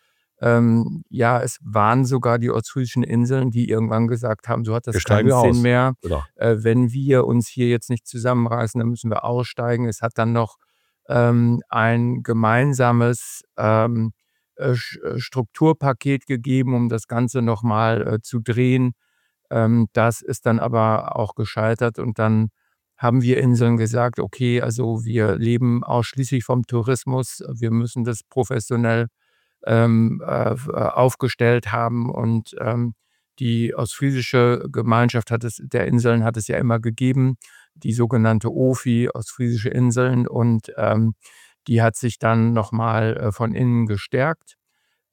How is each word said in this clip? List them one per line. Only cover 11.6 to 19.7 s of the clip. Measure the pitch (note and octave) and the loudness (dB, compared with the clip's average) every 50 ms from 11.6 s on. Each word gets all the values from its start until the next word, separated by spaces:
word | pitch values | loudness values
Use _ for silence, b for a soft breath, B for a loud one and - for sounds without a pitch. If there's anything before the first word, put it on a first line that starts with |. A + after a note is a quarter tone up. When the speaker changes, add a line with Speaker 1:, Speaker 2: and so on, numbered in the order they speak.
| - _ | -2 _
Speaker 1:
ein | - A#2 A2 A2+ A#2 A#2 A#2+ A#2+ B2 B2 | -2 0 2 2 2 0 0 -2 -2 -4
gemeinsames, | A#2+ - A#2 A2+ A2+ A2 A2+ A#2+ C3+ C#3+ C3+ B2+ B2+ A#2+ A#2+ A#2+ A#2+ A#2+ B2 - - - - - - _ _ | -4 -2 0 2 2 4 4 4 2 2 2 2 2 4 4 4 2 2 0 -2 -8 -14 -18 -18 -20 _ _
ähm, | - A#2 G#2+ A2 A2 A2 A#2 A#2 A2+ A2+ A2+ - _ _ _ _ _ _ _ _ | -2 0 2 4 2 2 0 0 -2 -4 -4 -6 _ _ _ _ _ _ _ _
äh, | - C#3 C3+ | -6 -2 -2
Sch-, | B2+ A#2 - - - - | -2 -2 -4 -8 -14 -10
äh, | - D#2 - B2 | -8 -6 -6 -6
Strukturpaket | A#2+ - - C3 A#2 - _ - D#3+ D#3+ D#3 - C#3 C#3 B2+ - - C#3+ C#3 C3 - | -8 -6 -6 -6 -6 -6 _ 0 2 2 2 2 0 -2 -2 -2 -2 -2 -2 -2 -2
gegeben, | - C3+ A#2+ A2+ C#3+ C3 C3 B2+ B2+ B2+ | -6 -6 -6 -2 -2 0 0 0 0 0
um | A#2+ A#2+ A#2 | 0 0 0
das | A#2 A2 - | -2 -4 -6
Ganze | - A#2+ A#2 B2+ A#2 - C3 | -6 -2 -2 -2 -2 0 0
noch | A#2 A2+ A2+ G#2 | 0 0 0 0
mal, | A#2 A#2+ G#2+ G#2+ A2+ A2+ A2+ A2 - | 0 0 0 2 2 2 0 0 0
äh, | - A2 G#2+ | -2 -2 -4
zu | - - - A#2 | -4 -6 -8 -6
drehen. | A2 - A2+ A#2+ B2+ B2+ B2+ C3 B2+ B2 A#2+ - _ _ _ _ _ _ _ _ _ _ | -4 -2 0 2 2 2 2 2 0 0 -2 -6 _ _ _ _ _ _ _ _ _ _
Ähm, | - A#2+ A2+ A2 | -2 0 2 4